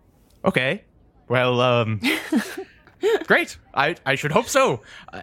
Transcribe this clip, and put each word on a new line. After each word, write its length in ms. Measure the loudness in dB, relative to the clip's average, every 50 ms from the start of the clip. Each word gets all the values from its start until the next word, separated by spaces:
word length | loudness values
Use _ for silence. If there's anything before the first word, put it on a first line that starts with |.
| _ _ _ _ _ _ _ _ -2
"Okay, 400 | -2 0 0 0 0 -2 -4 -8 _ _ _ _ _ _ _ _ -2
well, 320 | 0 2 2 2 2 2
um, 400 | 2 4 4 2 2 0 -2 -2 -2 -2 -4 -4 -4 -2 -2 -2 -2 -4 -8 -14
<laughs> 640 | -14 -16 -20 -20 _ -20 -8 _ 0 0 0 0 2
great. 320 | 2 2 2 2 -2 -8 -16 -20 -6 -2
I, 220 | -2 0 0 -2 -2 -2
I 80 | -2 -2
should 180 | 0 0 0
hope 160 | 0 0 0 2
so. 320 | 2 2 2 2 0 -2 -6 -14 -20 -20 -20 -18
Uh, 80 | -18 -8